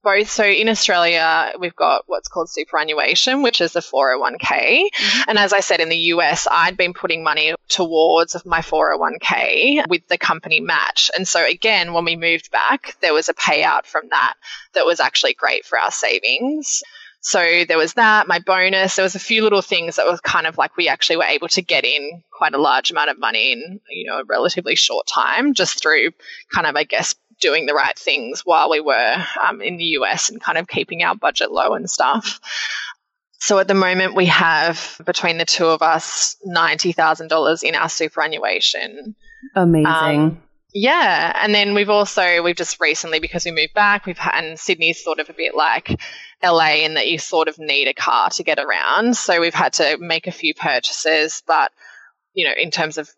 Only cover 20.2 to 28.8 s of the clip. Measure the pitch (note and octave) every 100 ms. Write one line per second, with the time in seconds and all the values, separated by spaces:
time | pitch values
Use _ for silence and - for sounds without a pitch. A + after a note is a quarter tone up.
20.2 | - F3 D#3+ E3 C#3+ - E3 C3+ - E3
21.2 | D#3 D3+ E3 - F3+ D3+ A#2+ D3 C#3+ E3+
22.2 | _ - D#3 C3+ D3+ C3+ - D#3 D3 B2
23.2 | B2 A2+ B2+ A#2+ D#3+ G3 _ F#2 - -
24.2 | - A#2 D#3+ F#3 F3+ D3 - A2+ - -
25.2 | - F#3 C#4+ A#3+ F#3 - - D#3 C#3 _
26.2 | - - - - D#3 D3 D3+ A#2 D3+ -
27.2 | _ _ D#3+ D#3 D3 D3 - - - D3
28.2 | A#2 C#3 F3+ D#3+ D3 D#3